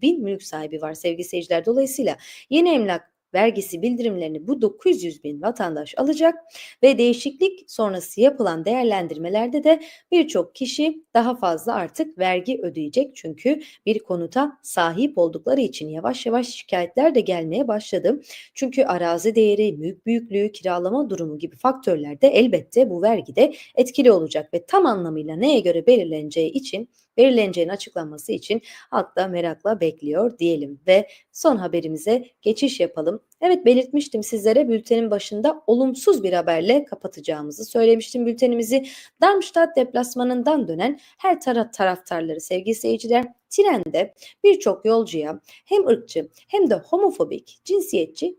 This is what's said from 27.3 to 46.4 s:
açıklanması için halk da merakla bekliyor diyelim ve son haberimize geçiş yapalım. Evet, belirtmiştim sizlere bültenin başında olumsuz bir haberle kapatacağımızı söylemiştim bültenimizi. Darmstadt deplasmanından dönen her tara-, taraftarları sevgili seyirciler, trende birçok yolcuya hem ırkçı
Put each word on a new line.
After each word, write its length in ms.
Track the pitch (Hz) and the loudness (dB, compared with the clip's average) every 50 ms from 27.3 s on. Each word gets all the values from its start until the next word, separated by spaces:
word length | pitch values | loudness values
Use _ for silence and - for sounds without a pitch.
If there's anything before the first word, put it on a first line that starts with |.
| 247 226 208 190 170 175 165 175 | 6 4 2 0 0 -2 -2 -2
açıklanması 600 | 202 196 - - - 175 160 151 151 151 - - | -4 -8 -10 -10 -10 -10 -10 -10 -12 -12 -8 -8
için 300 | 208 165 - - 214 233 - - - - - _ | -8 -6 -4 -4 -6 -6 -6 -10 -20 -20 -10 _
halk 260 | - 214 180 - - | -4 -4 -4 -2 -2
da 120 | 180 190 190 | -4 -2 -2
merakla 520 | 175 175 170 165 156 - - 208 226 180 | -2 -4 -4 -4 -4 -4 -4 -2 -2 0
bekliyor 580 | 170 160 156 - 147 147 151 185 233 240 240 - | -2 -2 -2 -4 -6 -4 -2 0 -2 -2 -2 -2
diyelim 420 | 170 170 165 147 143 139 143 135 _ | -2 -2 0 -2 -4 -8 -12 -4 _
ve 220 | 185 185 202 196 - - - _ _ | 4 4 4 2 0 -8 -20 _ _
son 240 | - - - 311 247 | -8 0 2 2 2
haberimize 680 | 196 180 165 170 170 165 156 160 156 - 208 233 254 247 - _ _ | 2 0 -4 -4 -4 -4 -4 -6 -4 -2 0 -2 -2 -2 -8 _ _
geçiş 380 | - 208 220 - 285 262 - - | -2 -2 0 0 -2 -2 0 0
yapalım. 400 | 175 170 - 160 151 170 208 220 _ _ _ _ | -2 -2 -2 -2 -4 -4 -4 -4 _ _ _ _
Evet, 260 | 330 370 359 - 359 | 2 2 2 4 6
belirtmiştim 560 | 233 254 254 254 262 294 294 285 - - 214 | 6 6 4 2 0 -2 -4 -2 -4 -6 -6
sizlere 460 | 208 - 226 214 196 220 220 277 294 240 | -6 -6 -4 0 2 4 4 4 4 2
bültenin 420 | 226 220 226 - 233 233 233 214 | 0 -2 0 0 0 0 0 0
başında 520 | 208 196 - - 208 208 247 302 302 311 - | -2 -4 -4 -6 -4 -2 0 -2 -2 0 0
olumsuz 560 | - 233 247 269 262 254 262 - 415 359 233 | 2 2 2 2 0 -2 0 2 2 2 2
bir 100 | 190 185 | 2 -2
haberle 520 | 180 175 165 175 165 160 175 214 262 294 285 | -2 0 0 0 0 2 2 2 2 2 0
kapatacağımızı 800 | - 202 - - 185 - 156 147 165 156 147 147 147 147 - 220 | -2 -8 -12 -12 -12 -14 -10 -8 -8 -6 -6 -8 -12 -12 -12 -10
söylemiştim 640 | - - 233 226 226 226 226 220 - - 240 233 | -4 0 2 4 4 4 4 0 -4 -6 -4 -2
bültenimizi. 600 | 240 233 240 262 240 240 233 226 220 269 269 269 269 - - - - _ - | -4 -2 0 0 0 0 0 0 0 0 0 -2 -4 -12 -20 -20 -20 _ 2
Darmstadt 540 | 320 392 403 381 - - - 330 330 330 - | 2 4 4 2 0 -2 0 0 0 2 2
deplasmanından 920 | 269 254 254 247 240 247 247 - 247 247 247 254 247 240 294 311 277 202 160 | 0 0 0 -2 -4 -4 -4 -4 -4 -2 -2 -2 -2 0 0 0 0 -2 -4
dönen 300 | 160 165 202 269 294 - _ _ _ _ | -4 -4 -4 -4 -4 -6 _ _ _ _
her 220 | - 381 330 - | 0 0 0 0
tara-, 300 | - 262 233 233 220 220 | 0 -2 0 0 -2 -2
taraftarları 720 | - - 196 185 180 180 - - 180 165 165 160 156 165 | -2 -2 0 0 0 -2 -6 -8 -6 -6 -6 -6 -8 -8
sevgili 340 | - - 185 190 190 220 226 | -6 -6 -6 -4 -2 -2 -4
seyirciler, 500 | - - 226 226 220 - 220 240 247 240 247 - _ _ _ | -2 -2 -2 -2 -2 0 0 0 0 0 -2 -8 _ _ _
trende 640 | - 403 403 392 277 196 - - - 165 208 - - _ - - - _ - | 2 2 4 4 2 0 -2 -2 -2 -2 -2 -2 -6 _ -20 -20 -2 _ 4
birçok 400 | 202 190 196 - 208 185 - - | 6 6 4 2 -2 -2 0 0
yolcuya 560 | 220 226 226 220 - 165 156 147 151 - - _ | 2 2 2 0 -2 -4 -6 -6 -8 -10 -12 _
hem 420 | _ - _ _ - 392 403 359 | _ -20 _ _ 0 0 2 4
ırkçı 420 | - 220 240 - - - 160 147 - _ _ | 2 2 0 -2 -6 -8 -8 -8 -8 _ _